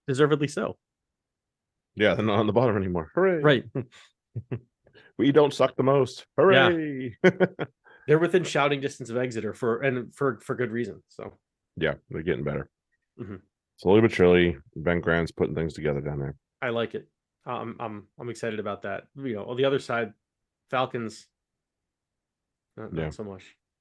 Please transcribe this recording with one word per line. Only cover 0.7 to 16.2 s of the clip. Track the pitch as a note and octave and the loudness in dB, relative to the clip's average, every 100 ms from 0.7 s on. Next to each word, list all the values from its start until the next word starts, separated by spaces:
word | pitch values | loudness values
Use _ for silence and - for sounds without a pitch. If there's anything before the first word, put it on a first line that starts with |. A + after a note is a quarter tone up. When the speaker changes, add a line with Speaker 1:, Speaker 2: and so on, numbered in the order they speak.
| - _ _ _ _ _ _ _ _ _ _ _ - | -8 _ _ _ _ _ _ _ _ _ _ _ 2
Speaker 2:
Yeah, | G#2 F2 | 2 2
they're | A2 | 0
not | G#2 | 0
on | G#2+ | 2
the | |
bottom | G#2 B2+ G#2 | 2 2 0
anymore. | F#2+ F2 D#2+ - | -2 -4 -4 0
Hooray. | F#3+ E3+ | 0 2
Speaker 1:
Right. | D3 B2+ A2 | 2 2 0
Speaker 2:
<laughs> | C#3 B2 - _ _ _ A#2+ - A#2+ _ _ _ - _ - | -10 -10 -16 _ _ _ -14 -10 -12 _ _ _ -20 _ 0
We | C3 | 4
don't | C#3+ D3 | 6 4
suck | - C3 - | 2 0 2
the | |
most. | B2+ C#3 B2 - - - | 2 2 2 -4 -10 2
Speaker 1:
Yeah. | F#3 F#3+ C3 | 6 6 6
Speaker 2:
Hooray. | E3+ D3+ C3+ B2+ - F#3 F3+ F3+ - | 2 -4 -6 -8 2 2 4 -2 -2
<laughs> | C#3+ _ _ - - | -12 _ _ -10 2
Speaker 1:
They're | D#3 | 2
within | E3+ F3+ | 4 2
shouting | D#3+ D3+ C#3+ C#3+ | 0 0 2 0
distance | C3+ - A#2 | -4 -8 -6
of | A#2 | -4
Exeter | B2+ A2+ G#2 F#2+ | -4 -4 -6 -4
for, | A#2 A#2 | -2 0
and | C3+ B2 A#2 | 0 -2 -6
for, | - C#3 G#2+ | -4 -4 -4
for | - | -8
good | B2 A#2+ | -4 -4
reason. | A2+ A2 D#2+ _ | -4 -8 -10 _
So | - - - _ _ _ - | -16 -16 -16 _ _ _ -4
Speaker 2:
Yeah, | D#2 C#2 - | -4 -4 -10
they're | D#2+ | -8
getting | D#2+ C2 | -4 -2
better. | C#2+ C#2+ C#2 _ _ _ _ - | -2 -6 -8 _ _ _ _ -18
Speaker 1:
Mm-hmm. | F#2+ G2 _ _ _ _ | -14 -16 _ _ _ _
Speaker 2:
Slowly | F2+ G#2 | 4 6
but | A2+ | 6
surely, | - F2+ F2+ F2 E2 - - | 6 6 8 4 0 -10 -6
Ben | D#2+ F2 | -2 0
Grant's | E2+ E2+ D#2+ | 2 0 0
putting | - F2 D2+ | -2 -2 -2
things | E2 | -6
together | D2 D2 C#2+ | -4 -4 -4
down | D2 | -4
there. | C#2+ | -6